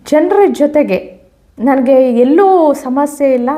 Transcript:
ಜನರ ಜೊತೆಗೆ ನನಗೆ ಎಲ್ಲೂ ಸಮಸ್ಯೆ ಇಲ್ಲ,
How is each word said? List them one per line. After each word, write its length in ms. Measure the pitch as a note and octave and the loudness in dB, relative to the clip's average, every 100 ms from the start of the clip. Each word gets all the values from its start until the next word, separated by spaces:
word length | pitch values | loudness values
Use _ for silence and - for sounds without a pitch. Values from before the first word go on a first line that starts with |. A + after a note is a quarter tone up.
| - | -4
ಜನರ 300 | D4+ F4+ G4+ G4 | -2 0 2 0
ಜೊತೆಗೆ 720 | A#3+ C#4+ D4 G#3+ F#3 - - _ _ _ - | 0 -2 0 -2 -4 -8 -20 _ _ _ -6
ನನಗೆ 540 | A#3+ C4 B3+ C4 C4 | -2 0 2 2 2
ಎಲ್ಲೂ 600 | A#3 B3+ D#4+ G4 F#4 D#4 | 2 2 2 2 2 2
ಸಮಸ್ಯೆ 600 | C#4+ B3+ C4 D4 C#4+ C#4 | -2 -4 -4 -4 -2 -2
ಇಲ್ಲ, 160 | B3+ B3 | 0 -2